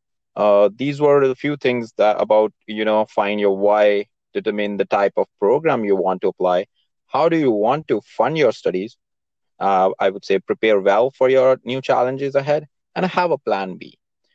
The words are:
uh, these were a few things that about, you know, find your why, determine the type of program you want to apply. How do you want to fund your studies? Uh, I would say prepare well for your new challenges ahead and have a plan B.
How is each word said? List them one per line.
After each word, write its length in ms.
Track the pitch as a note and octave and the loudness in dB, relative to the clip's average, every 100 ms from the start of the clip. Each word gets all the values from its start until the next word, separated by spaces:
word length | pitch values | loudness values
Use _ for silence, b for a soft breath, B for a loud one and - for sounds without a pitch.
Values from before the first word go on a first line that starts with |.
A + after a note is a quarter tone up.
| _ _ _ - | _ _ _ -2
uh, 320 | G#2 G2+ G#2 | 2 4 2
these 260 | A2+ C#3 C#3+ | 0 -6 0
were 220 | D3 C#3+ | 2 4
a 120 | C3+ | 2
few 220 | B2 C#3+ D3 | -2 -6 -2
things 360 | C3 B2 A2+ - | -2 -2 -6 -2
that 220 | G#2 G#2 | 0 0
about, 320 | A2 G#2+ G#2+ _ - | 2 2 0 _ -12
you 180 | G#2+ | -6
know, 200 | G#2+ G#2+ G#2+ | -2 0 -2
find 320 | - G2+ G#2 | -2 -2 0
your 160 | G2+ G2 | 0 2
why, 500 | G#2 G#2+ G#2 G2+ G2+ _ _ | 2 4 2 2 -4 _ _
determine 440 | G2+ G#2+ G#2 G#2 G2 | -6 -4 -4 -4 -4
the 60 | |
type 280 | F#2+ G#2 G2 - | -2 0 0 0
of 100 | G2 - | -4 -2
program 460 | G2+ C#3+ D#3+ B2 | 0 2 0 -2
you 100 | G2+ F#2+ | 0 0
want 240 | F2+ F#2+ | -2 -2
to 60 | F#2+ | -4
apply. 380 | - F#2 F2+ G2+ _ _ _ _ | -2 -2 -2 -4 _ _ _ _
How 220 | C3+ E3 | 0 0
do 80 | E3 | 0
you 140 | C3+ | 0
want 360 | G#2 C3 D#3 - | 0 0 -2 -2
to 120 | A2 | -6
fund 380 | - - A#2+ D#3+ | -4 -4 -2 2
your 140 | B2 | 0
studies? 440 | - F#2+ F#2 G#2+ - _ _ _ _ _ - | 0 -4 -4 -8 -14 _ _ _ _ _ -6
Uh, 300 | G2 F#2+ F#2+ - | -2 2 0 0
I 100 | G2 | -4
would 140 | G2 | -4
say 140 | - G2 | -2 -2
prepare 420 | - G#2 A2 G2+ | -2 -2 0 2
well 300 | F#2+ G2+ C3 | 2 2 0
for 180 | - C3 | 0 2
your 320 | C3 C3 C3 | 4 2 0
new 160 | A#2+ C3 | -4 -6
challenges 540 | C#3 A#2+ B2 C3+ C#3 | -2 -2 -2 -4 -4
ahead 320 | C#3 C#3 D3+ D3 _ _ - | -2 -2 -2 -4 _ _ -6
and 100 | F#3 | -4
have 240 | F#3 F3 | -2 -2
a 80 | C#3+ | -2
plan 380 | - G2 F#2 F2 | -2 -4 -6 -12
B. 220 | - _ _ _ _ | -18 _ _ _ _